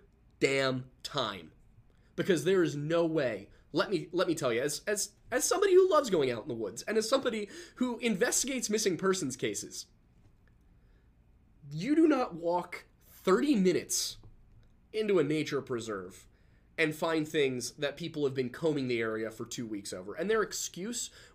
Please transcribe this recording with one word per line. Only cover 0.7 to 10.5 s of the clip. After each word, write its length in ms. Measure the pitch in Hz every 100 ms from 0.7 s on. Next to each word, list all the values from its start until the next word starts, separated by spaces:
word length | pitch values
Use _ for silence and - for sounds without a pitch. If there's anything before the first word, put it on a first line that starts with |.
| 131 131 -
time. 480 | - 147 113 98 78 - - - - _ _ -
Because 280 | 170 165
there 200 | 151 190
is 120 | 160 143
no 300 | 147 170 170
way, 440 | 160 127 101 101 - _
let 180 | 151 190
me, 180 | 180 156
let 160 | 170 175
me 80 | 160
tell 180 | 135
you, 80 | 117
as, 200 | 143 - -
as, 240 | 208 - - -
as 120 | 247
somebody 300 | - 359 392
who 160 | 370 370
loves 200 | 302 269
going 220 | 180 131
out 120 | 117
in 40 | -
the 60 |
woods, 280 | 113 104 -
and 140 | - 220
as 120 | 214
somebody 400 | 269 254 226 208 - - -
who 220 | 254 240
investigates 680 | 240 185 247 - 240 262 -
missing 280 | 220 208 156
persons 380 | 190 185 139 -
cases, 500 | 120 101 80 - - _ _ _ - _ _